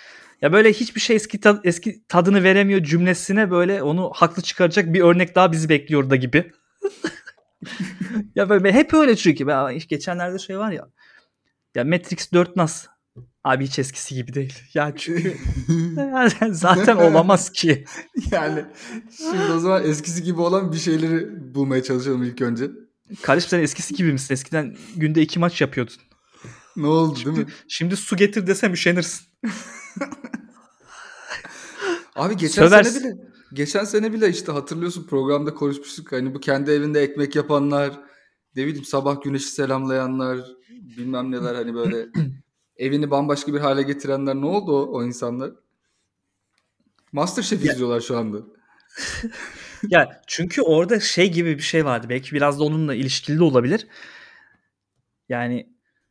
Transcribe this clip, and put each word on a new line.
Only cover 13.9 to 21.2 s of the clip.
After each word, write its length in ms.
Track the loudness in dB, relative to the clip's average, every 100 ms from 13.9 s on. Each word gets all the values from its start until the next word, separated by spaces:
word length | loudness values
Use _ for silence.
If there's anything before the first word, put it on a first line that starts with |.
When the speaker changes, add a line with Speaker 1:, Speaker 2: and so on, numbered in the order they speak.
| -8 -10 -8
Speaker 1:
gibi 180 | -8
değil. 200 | -6 -8 -10 -8
Ya 200 | -4 -2 -4
çünkü 400 | -6 -4 -4 -4 -6 -4 -2 0
Speaker 2:
<laughs> 720 | -2 -4 -4 2 2 2 -2
Speaker 1:
<laughs> 20 |
zaten 440 | 2 4 4 4 6
olamaz 560 | 6 6 6 4 2
ki. 340 | -2 2 2 -2 -18 -12 -8 -2
Speaker 2:
Yani 340 | -2 -2 -4 -8 -14 -16 -16 -16 -10
şimdi 340 | -6 -2 0 0
o 40 |
zaman 240 | 0 0
eskisi 400 | 0 -2 -6 -6
gibi 180 | -4 -2
olan 300 | 0 0 0
bir 60 | -2
şeyleri 760 | 0 0 0 -2